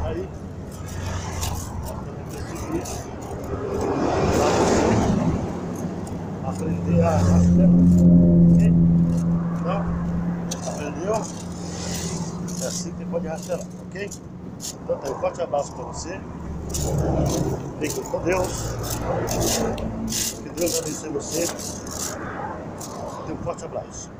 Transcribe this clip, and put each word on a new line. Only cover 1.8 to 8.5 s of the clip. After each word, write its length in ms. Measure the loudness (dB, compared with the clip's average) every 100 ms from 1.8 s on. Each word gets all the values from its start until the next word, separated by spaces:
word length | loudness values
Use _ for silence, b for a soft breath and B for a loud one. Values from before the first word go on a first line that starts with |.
| -8 -8 -10 -10 -10
esse 220 | -10 -8 -8 -6
vídeo, 300 | -6 -6 -8 -10 -10 -10 -10 -8 -6 -6 -4 -2 -2 0 0 2 2 2 4 4 4 4 4 4 4 2 0 -2 -6 -6 -6 -6 -6 -6 -8 -8 -6
pra 80 | -6
você 120 | -4
aprender 380 | -2 -2 2 4
a 100 | 6
rastelar, 600 | 6 6 6 8 8 8 10 8 10 10 10 10 10 10